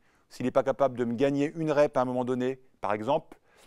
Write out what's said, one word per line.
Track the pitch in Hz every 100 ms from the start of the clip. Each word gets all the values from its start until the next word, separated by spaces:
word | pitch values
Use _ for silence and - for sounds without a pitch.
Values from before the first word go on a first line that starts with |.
| _ _ _
s'il | - 127
n'est |
pas | 139
capable | - - 135 120
de | 117
me |
gagner | 117 139 143 147 165
une | 156
rep | 143 147 131
à |
un | 127
moment | 127 123
donné, | 127 127 131 - -
par | 95
exemple, | 107 107 165 - - _ _